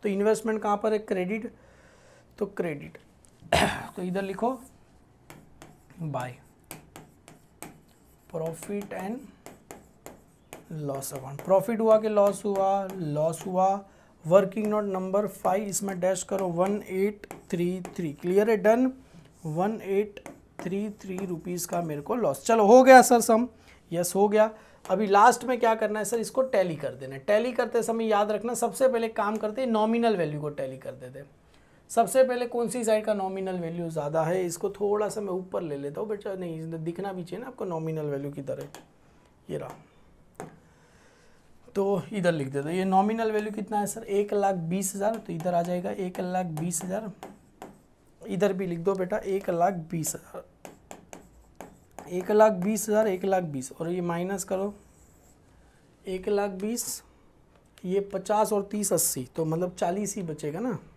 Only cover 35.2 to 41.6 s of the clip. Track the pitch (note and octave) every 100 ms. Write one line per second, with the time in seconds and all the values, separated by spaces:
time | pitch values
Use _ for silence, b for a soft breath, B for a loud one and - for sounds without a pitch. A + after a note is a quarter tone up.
35.2 | G3+ F#3 F#3 G3+ F3 C#3+ C#3 D3 G#3 G#3
36.2 | G#3+ F#3+ F3+ D#3+ D#3+ E3 D#3+ E3+ G3 F#3
37.2 | F3 F#3 B3+ B3 G#3 E3 D#3+ D#3+ D3+ C#3
38.2 | C#3 C#3+ C3+ - C#3+ - - b b b
39.2 | b b _ D3 B2+ - b b b b
40.2 | - - - b b b b b b b
41.2 | b b b -